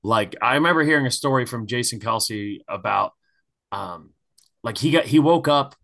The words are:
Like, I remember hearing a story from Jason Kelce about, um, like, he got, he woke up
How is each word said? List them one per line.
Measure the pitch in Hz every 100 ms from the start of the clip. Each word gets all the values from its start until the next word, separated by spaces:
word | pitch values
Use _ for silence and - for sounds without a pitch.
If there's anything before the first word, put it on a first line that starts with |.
Like, | 101 113 101 -
I | 113
remember | 135 170 165
hearing | 151 151 131
a |
story | - 143 135 120
from | 120 107
Jason | 123 120 113
Kelce | 110 113 - 107 104 101 -
about, | 101 104 101 104 _ _ _ _ _ _
um, | 98 95 85 76 _ _ _ _ _
like, | 117 107
he | 143
got, | 160 -
he | 151
woke | 147 165 147
up | 143 139 _